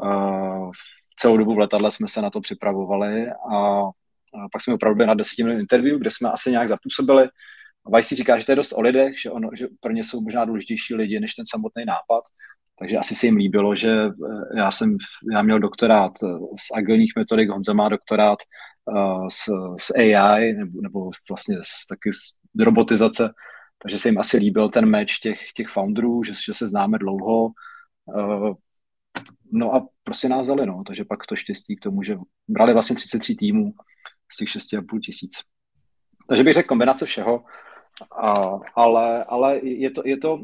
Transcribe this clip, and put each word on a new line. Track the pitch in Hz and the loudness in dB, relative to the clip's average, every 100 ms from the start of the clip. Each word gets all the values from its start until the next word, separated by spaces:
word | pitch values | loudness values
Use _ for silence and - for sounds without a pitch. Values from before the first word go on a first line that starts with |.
A | 101 98 98 95 95 95 92 90 - _ _ - | -4 -2 -2 -2 -4 -6 -10 -14 -20 _ _ 0
celou | 120 110 | 4 4
dobu | 110 107 | 4 2
v | |
letadle | 101 104 107 | 2 2 0
jsme | - 107 | -2 -6
se | - | -4
na | 104 | -6
to | 107 | -6
připravovali | - 101 104 98 95 98 104 110 120 | -10 -6 -4 -4 -2 -2 -2 -2 -6
a, | - 120 104 101 101 98 - _ _ _ | -8 -4 0 2 0 -2 -6 _ _ _
a | 107 101 | -16 -12
pak | 110 | -8
jsme | - | -4
opravdu | 113 110 107 | 0 2 2
byli | 110 | 4
na | |
desetiminutovém | 107 104 - 117 117 | 2 -2 -2 -2 -2
interview, | 98 123 131 147 | 2 2 2 0
kde | 110 | -2
jsme | - 117 | -4 -4
asi | - 131 | -2 0
nějak | 120 117 | 0 0
zapůsobili. | 101 131 - 135 135 131 _ - - - _ - | -4 -6 -2 6 6 6 _ -20 -20 -20 _ 2
Weiss | 113 113 | 2 2
si | 127 | 0
říká, | 123 113 | 2 2
že | 113 | 4
to | |
je | 135 | 0
dost | 143 | 0
o | 123 | 2
lidech, | 117 131 135 135 | 2 4 2 0
že | 120 | -8
ono, | 117 110 | -6 -8
že | 110 123 - | -8 -12 -8
pro | 117 | -6
ně | 113 | -4
jsou | 110 120 | -6 -8
možná | 110 120 113 | -4 -2 -2
důležitější | 110 95 110 - 113 | -2 -4 -6 -4 -4
lidi | 107 107 | -2 -2
než | 107 | -6
ten | - 113 | -8 -10
samotný | 113 110 117 113 | -8 -8 -8 -6
nápad. | 90 - 117 - _ - - _ - | -4 0 -2 -2 _ -20 -20 _ -12
Takže | 90 110 | -4 -2
asi | - 107 | -2 2
se | 120 | 4
jim | 107 | 4
líbilo, | 98 101 101 98 | 4 2 2 0
že, | 113 | 2
eh, | 110 107 - 76 107 - 110 | 2 0 -4 -10 -10 -6 -2
já | 98 | 0
jsem, | - 110 101 - - 113 | 2 2 0 -4 -12 -4
já | 107 | 0
měl | 107 110 | 4 4
doktorát, | 101 - 117 107 92 - | 2 2 6 6 4 -2
eh, | 98 85 92 101 | -6 -6 -8 -10
z | - 110 | -6 -2
agilních | 101 113 110 - | 2 4 4 2
metodik, | 110 110 104 | 0 2 2
Honza | 98 98 | 0 0
má | 104 107 | 2 2
doktorát, | 104 - 107 104 101 - - - _ - 104 | 0 -2 4 4 2 -4 -20 -20 _ -6 -2
eh, | 98 92 92 | 0 -2 -6
z, | - - 95 92 87 | -6 -4 -6 -6 -8
z | - 131 | -4 4
A | 110 104 101 104 | 6 6 6 4
I, | 113 | 2
nebo, | 104 95 90 | -2 -6 -8
nebo | 98 98 92 - - | -8 -8 -8 -10 -12
vlastně | 90 - 92 | -8 -6 -6
z, | - - - | -6 -10 -12
taky | 101 107 | -8 -6
z | 95 - - _ 107 | -6 -8 -12 _ 2
robotizace. | 113 113 113 110 113 - 110 - - - - _ | 4 6 4 4 2 2 -4 -4 -20 -20 -20 _
Takže | 101 104 | -8 -2
se | 120 | 0
jim | 104 | 2
asi | 110 120 | 2 2
líbil | 101 98 107 | 2 2 2
ten | 117 110 | 4 4
match | 107 104 - | 4 0 -4
těch, | 110 104 - - | -6 -8 -10 -12
těch | 110 | -8
founderů, | 101 98 107 120 120 | -4 -2 -2 0 -2
že, | 107 101 - | -4 -8 -10
že | |
se | 104 110 | -8 -4
známe | 101 101 107 | -2 0 -2
dlouho. | 98 98 101 113 113 - - - _ _ - 104 | -2 -4 -2 -2 -2 -6 -20 -20 _ _ -10 -6
Eh, | 101 104 107 95 _ _ _ _ _ - - _ - | -4 -2 -4 -6 _ _ _ _ _ -18 -18 _ -6
no | 113 113 131 | -2 0 0
a | - _ | -2 _
prostě | - - 127 | -12 -6 -2
nás | 127 | -2
vzali, | 131 139 110 | 0 -2 -2
no. | 90 98 | -6 -10
Takže | 98 101 | -10 -8
pak | 104 - | -10 -8
to | 107 | -10
štěstí | - 98 - 101 | -8 -10 -10 -10
k | |
tomu, | 104 98 | -6 -6
že | 98 98 - _ - | -6 -8 -10 _ -2
brali | 107 117 | 4 6
vlastně | 113 110 123 | 6 2 -2
třicet | - 113 | -4 -6
tři | - 110 | -4 -2
týmů | 104 107 104 - _ _ - _ - | 0 0 -2 -6 _ _ -20 _ -16
z | - | -10
těch | 104 | -8
šesti | 107 - 107 | -8 -8 -8
a | 90 | -6
půl | 113 | -8
tisíc. | - - 92 - - _ _ _ _ _ _ _ - | -8 -10 -10 -14 -18 _ _ _ _ _ _ _ 0
Takže | 123 | 4
bych | 135 | 6
řekl | 151 - | 4 4
kombinace | 120 123 131 - | 2 2 0 -2
všeho. | - 104 120 - - - - _ - - - | -4 -2 -2 -4 -20 -20 -20 _ -20 -16 -4
A, | 107 104 95 98 - - | 0 2 0 -4 -4 4
ale, | 117 113 117 117 | 4 6 2 -2
ale | - 123 135 139 | -4 0 0 0
je | 131 127 135 | -4 -4 -4
to, | - 131 | -4 -4
je | 139 | -2
to, | 156 160 | -2 -4